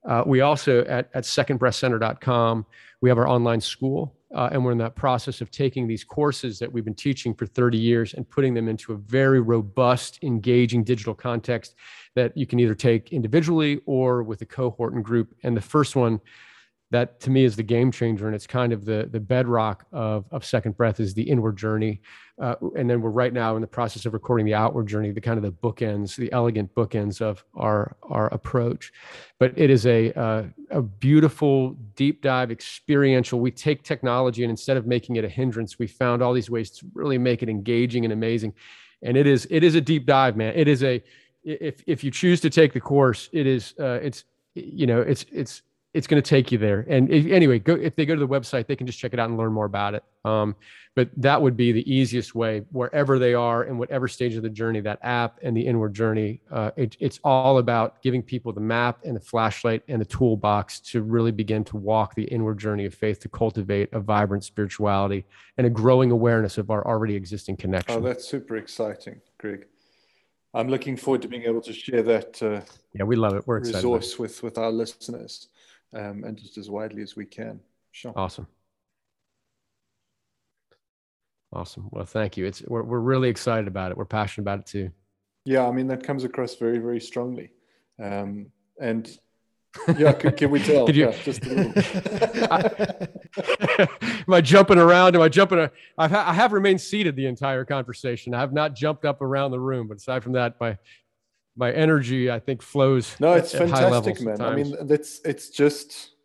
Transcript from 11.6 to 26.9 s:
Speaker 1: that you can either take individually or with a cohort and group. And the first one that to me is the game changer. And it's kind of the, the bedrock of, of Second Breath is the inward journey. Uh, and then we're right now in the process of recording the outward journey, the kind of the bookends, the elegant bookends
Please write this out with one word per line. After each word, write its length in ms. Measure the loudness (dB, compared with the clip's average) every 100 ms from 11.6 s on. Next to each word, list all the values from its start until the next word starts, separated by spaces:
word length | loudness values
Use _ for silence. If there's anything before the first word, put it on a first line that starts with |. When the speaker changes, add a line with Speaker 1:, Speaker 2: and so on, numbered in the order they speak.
| -6 _ -20 -20 -6
Speaker 1:
that 220 | -2 -2 -2
you 100 | -2
can 140 | 2
either 120 | 2
take 400 | 4 2 2 0
individually 680 | -6 0 0 2 0 0 -2
or 380 | -2 0 2 0
with 180 | -4 -10
a 40 | -10
cohort 480 | -4 -4 -4 -6
and 100 | -6
group. 300 | -2 -2 -2 _
And 140 | -4 -4
the 40 |
first 360 | 0 0 2 2
one 240 | 0 0 _ -20 -20 _ _ _ _
that 260 | -2 -2 _
to 100 | 0
me 140 | 4
is 120 | 4 2
the 60 |
game 260 | -2 2 2
changer. 360 | 0 -2 -2 -4
And 80 |
it's 120 | -6 -6
kind 260 | -2 -2
of 120 | -2
the, 240 | -4 -4 -4
the 80 | -8
bedrock 680 | -2 0 2 0 0 -4 _
of, 320 | -6 -4 -4 -6
of 140 | -12
Second 320 | -2 -2 -2 0
Breath 240 | 0 0
is 140 | -4
the 80 | -4
inward 340 | 0 0 0 -2
journey. 440 | -4 -2 -2 -4 -14 -20 -20 -8
Uh, 140 | -6 -6 -6 -4
and 120 | 0
then 120 | 0
we're 100 | 0
right 220 | 0 0
now 240 | 0 -2 -2
in 40 |
the 60 | -4
process 400 | -4 -6 -6 -8
of 60 |
recording 340 | -8 -2 0 2
the 80 |
outward 320 | 2 0 -2 -4
journey, 240 | -4 -4
the 100 | -4
kind 160 | -4 -2
of 60 |
the 80 | -4
bookends, 640 | -4 -6 -4 -4 -4 -6 -6
the 140 | -4
elegant 400 | 0 0 0 -2
bookends 460 | -2 -2